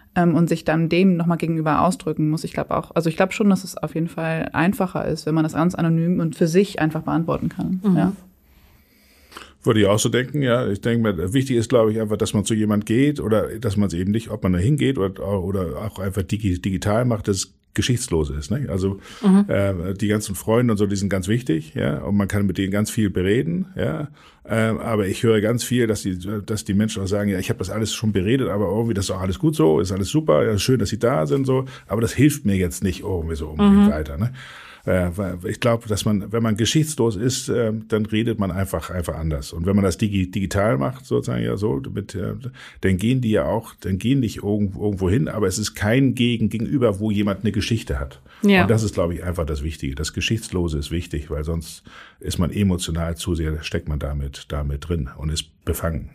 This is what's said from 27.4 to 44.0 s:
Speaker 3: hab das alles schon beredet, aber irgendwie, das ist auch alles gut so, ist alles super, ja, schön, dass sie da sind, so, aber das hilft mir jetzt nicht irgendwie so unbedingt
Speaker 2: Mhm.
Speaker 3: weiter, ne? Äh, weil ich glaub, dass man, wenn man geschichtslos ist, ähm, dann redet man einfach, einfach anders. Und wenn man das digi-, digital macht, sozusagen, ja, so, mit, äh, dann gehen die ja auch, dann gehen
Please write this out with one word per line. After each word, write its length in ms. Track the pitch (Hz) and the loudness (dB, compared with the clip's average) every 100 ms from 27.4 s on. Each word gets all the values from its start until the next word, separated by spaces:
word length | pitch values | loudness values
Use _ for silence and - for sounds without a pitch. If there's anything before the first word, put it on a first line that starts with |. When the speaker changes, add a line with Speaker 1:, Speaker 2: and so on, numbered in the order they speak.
| - | -2
Speaker 3:
hab 80 | - | -4
das 120 | 90 | -4
alles 240 | 104 110 | -4 -4
schon 180 | - 107 | -2 0
beredet, 380 | 98 92 135 104 | 2 2 2 2
aber 160 | 101 95 | 0 0
irgendwie, 260 | 104 117 | 0 0
das 120 | 98 90 | 0 -2
ist 60 | |
auch 100 | 92 | -2
alles 180 | 95 85 | -2 0
gut 160 | 156 160 | 0 4
so, 240 | 156 78 | 4 4
ist 140 | 92 | 2
alles 160 | 95 101 | -2 -2
super, 360 | 151 156 151 110 | 0 4 4 4
ja, 120 | 104 | 2
schön, 180 | 107 127 | 2 2
dass 120 | 104 | 0
sie 100 | - | 0
da 260 | 117 147 151 | 0 2 0
sind, 200 | 139 131 | 0 2
so, 180 | 131 131 - - | 0 -2 -10 -6
aber 140 | 107 | -2
das 120 | 113 | 0
hilft 320 | - 143 - 104 | 4 4 4 0
mir 120 | 95 | 2
jetzt 260 | 90 - | 0 0
nicht 160 | 98 - | -2 -2
irgendwie 340 | 80 80 80 80 | -4 -4 -4 -6
so 120 | 78 | -4
unbedingt 400 | 76 101 101 104 | 2 6 8 6
Speaker 2:
Mhm. 40 | |
Speaker 3:
weiter, 260 | 78 90 71 | 4 -4 -4
ne? 160 | 120 - - - - - - | -4 -4 -16 -20 -20 -8 0
Äh, 260 | 92 90 87 | 2 2 -2
weil 220 | 95 90 90 | -6 -6 -6
ich 160 | 107 | -2
glaub, 260 | 120 117 110 | 0 0 0
dass 160 | 104 | -2
man, 300 | 113 104 95 | 0 0 0
wenn 100 | 113 | -2
man 140 | 113 107 | 0 0
geschichtslos 580 | 110 156 156 - 117 92 | 2 2 0 0 0 0
ist, 320 | 127 131 - | -2 -2 -2
ähm, 380 | 113 113 110 - | 0 0 -2 -2
dann 180 | 107 107 | -2 0
redet 320 | 107 117 107 | 0 0 0
man 140 | 98 | -2
einfach, 380 | 87 95 82 - | -2 -2 -4 -4
einfach 260 | 92 82 80 | -6 -4 -4
anders. 380 | 80 71 71 | -2 -4 -4
Und 120 | 85 85 | -4 2
wenn 120 | 101 | 4
man 80 | 98 | 4
das 120 | 85 | 2
digi-, 320 | 107 98 92 | 0 0 0
digital 480 | 101 95 101 104 135 | -2 -2 0 0 0
macht, 280 | 135 127 - | -2 -6 -4
sozusagen, 360 | 120 117 120 | -2 -2 -2
ja, 140 | 113 110 | -2 -2
so, 260 | 104 135 113 | -2 -2 -6
mit, 220 | 104 101 101 | -8 -8 -6
äh, 180 | 107 107 123 - - - | -6 -8 -10 -14 -20 -2
dann 160 | 95 92 | 0 2
gehen 240 | 113 131 | 2 2
die 100 | 120 | 2
ja 140 | 104 71 | 2 2
auch, 280 | 107 - - | -2 -4 -10
dann 180 | 95 | -4
gehen 220 | 95 | -2